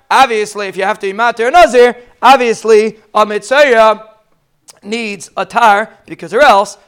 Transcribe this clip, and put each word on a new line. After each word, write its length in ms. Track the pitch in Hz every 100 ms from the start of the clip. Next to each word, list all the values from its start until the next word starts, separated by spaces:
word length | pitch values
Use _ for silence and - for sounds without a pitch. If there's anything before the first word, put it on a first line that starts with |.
| _
obviously, 560 | 233 262 220 214 202 196
if 80 | 180
you 80 |
have 160 | 196 208
to 80 | 196
be 100 | 196
matir 300 | 233 226 233
a 40 |
Nazir, 440 | 339 311 247 247 - _ _
obviously 760 | 226 269 240 220 220 214 220 220 _
a 120 | 208 208
mitzayah 840 | 208 208 262 285 226 220 214 - _ _ _ _ _ _ _
needs 480 | 202 233 220 202 - -
a 80 |
tar, 540 | 190 240 233 202 220 _ -
because 260 | 160 170
or 100 | 208
else, 360 | 294 196 202 -